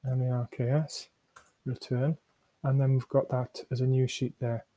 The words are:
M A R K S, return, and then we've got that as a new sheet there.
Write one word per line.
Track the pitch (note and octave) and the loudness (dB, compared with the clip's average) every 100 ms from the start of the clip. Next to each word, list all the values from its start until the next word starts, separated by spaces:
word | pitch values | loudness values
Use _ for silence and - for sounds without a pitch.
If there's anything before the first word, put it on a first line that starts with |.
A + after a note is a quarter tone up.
| C3 | -2
M | B2+ | 0
A | B2+ | 0
R | B2 A#2+ | 0 -4
K | - A#2+ | -4 0
S, | C#3+ D#3 - - _ _ - - _ - | 2 0 -6 -12 _ _ -20 -20 _ -8
return, | B2+ - B2 C#3 D#3+ _ _ _ _ | -8 -2 0 0 -2 _ _ _ _
and | C#3+ C3+ | 0 2
then | C3+ | 4
we've | C3 - | 2 2
got | C#3 C3 | 0 2
that | B2+ B2 - - | -2 -2 -8 -6
as | B2 | -2
a | B2+ | 2
new | C3 B2+ | 2 2
sheet | - B2 - | 0 -4 -2
there. | A#2+ A#2 - | -4 -4 -8